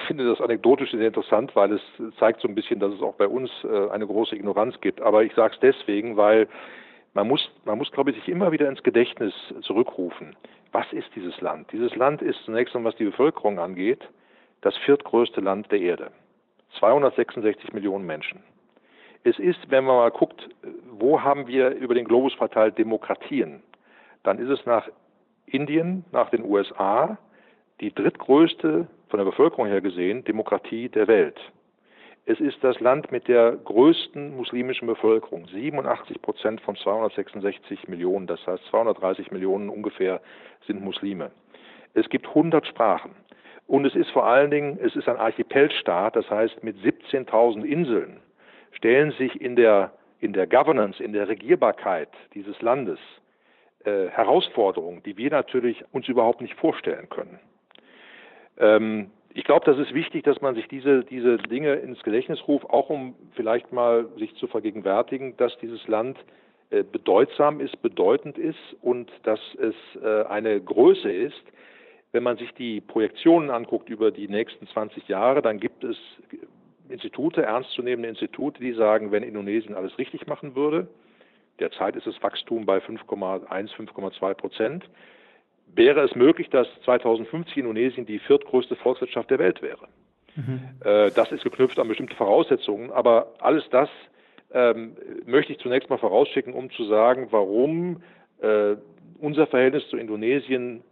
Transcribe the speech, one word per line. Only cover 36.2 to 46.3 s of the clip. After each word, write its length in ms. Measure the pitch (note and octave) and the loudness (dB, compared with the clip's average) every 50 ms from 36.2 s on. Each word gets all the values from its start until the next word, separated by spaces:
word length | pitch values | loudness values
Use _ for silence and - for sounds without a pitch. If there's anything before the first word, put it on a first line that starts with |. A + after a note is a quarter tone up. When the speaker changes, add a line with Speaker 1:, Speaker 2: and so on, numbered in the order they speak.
Speaker 1:
Prozent 380 | - - G#2 - - A2 A2 A2 | -10 -10 -8 -4 -4 -4 -4 -6
von 120 | - - G2 | -8 -10 -8
zweihundertsechsundsechzig 1120 | - - G2 G2+ A2 A2+ G2+ - - G2 - - G#2 F#2 G2+ F#2+ - - - G2+ - - | -6 -2 -2 -2 0 -2 -4 -4 -6 -10 -10 -8 -6 -6 -6 -6 -6 -12 -14 -14 -14 -12
Millionen, 400 | - F#2 E2+ F2 F#2 F#2+ G2 F#2 | -12 -8 -4 -2 -2 -2 -2 -4
das 180 | F2+ E2+ - - | -6 -8 -8 -6
heißt 180 | F2+ F#2 - - - | -6 -8 -8 -6 -2
zweihundertdreißig 600 | - A2 A#2 A2+ G2 - F#2+ F#2 F#2+ G2+ F#2+ - | 0 0 2 2 0 0 0 -2 -2 -2 -6 -10
Millionen 380 | - F#2 F#2 F#2+ F#2+ G2+ G#2 G2+ | -8 -4 -2 -2 -2 -2 -4 -8
ungefähr 540 | - G#2 G#2 G2+ - - F#2 F#2+ F#2 F2 - - - - - - _ _ _ | -8 -8 -8 -8 -4 -2 -2 -2 -2 -4 -8 -14 -20 -20 -20 -20 _ _ _
sind 160 | - G2+ F#2+ | -8 -8 -8
Muslime. 480 | G2 F#2+ F2 - G2 G2+ G2 F2 D2 - - _ _ _ _ - - - - - - _ | -8 -10 -10 -8 -8 -8 -8 -8 -10 -12 -14 _ _ _ _ -20 -20 -20 -20 -20 -12 _
Es 160 | - - F3 - | 0 0 0 0
gibt 260 | - B2+ - - - | -2 -6 -4 0 2
hundert 320 | D3+ D#3+ E3 E3 D3 - | 2 4 4 2 0 0
Sprachen 440 | - - - A#2 G#2 F2+ E2 - - - _ _ _ _ _ _ - - - _ | -2 -2 0 2 2 2 0 -4 -10 -20 _ _ _ _ _ _ -20 -20 -18 _
und 180 | - C3+ C#3 C#3 | 0 0 2 2
es 100 | C3+ - | 2 0
ist 160 | F3 E3 - | 0 -2 0
vor 140 | - C3+ A2 | 0 0 2
allen 240 | A2+ A#2+ C3+ D3 C#3+ | 4 6 4 4 4
Dingen, 280 | D3 D3 D3 C#3 C#3+ - | 2 0 -2 -4 -6 -4
es 140 | - - - | -4 -4 -2
ist 120 | C#3 - - | -2 -2 -2
ein 100 | A#2+ - | -2 0
Archipelstaat, 960 | G#2+ A2+ - - A2+ - - C#3 C#3+ D#3 - - - G#2 F2 F2 G2 A2 - | -2 -2 -2 -4 -4 0 2 4 4 4 2 -2 -2 0 0 0 0 0 0
das 140 | A#2 G#2 - | -2 -2 -2